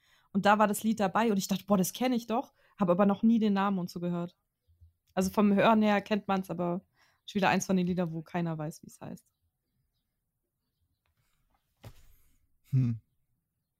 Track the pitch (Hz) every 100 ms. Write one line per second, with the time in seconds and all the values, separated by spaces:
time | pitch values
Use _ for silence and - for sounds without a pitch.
0 | _ _ _ 202 202 208 208 208 220 220
1 | 196 202 233 196 - 190 - 202 175 -
2 | 254 240 - 226 - _ _ - 180 175
3 | 202 196 226 233 214 196 202 190 175 175
4 | 175 175 175 _ _ _ _ _ - _
5 | _ - 185 220 202 202 214 220 214 202
6 | - 208 - 190 190 170 175 180 - _
7 | _ _ - 202 185 190 - 190 180 180
8 | 170 165 - 175 170 160 151 - - -
9 | - - _ _ _ _ _ _ _ _
10 | _ _ _ _ _ _ _ _ _ _
11 | _ _ _ _ _ _ _ _ - -
12 | - - _ _ _ _ - 131 120 117
13 | _ _ _ _ _ _ _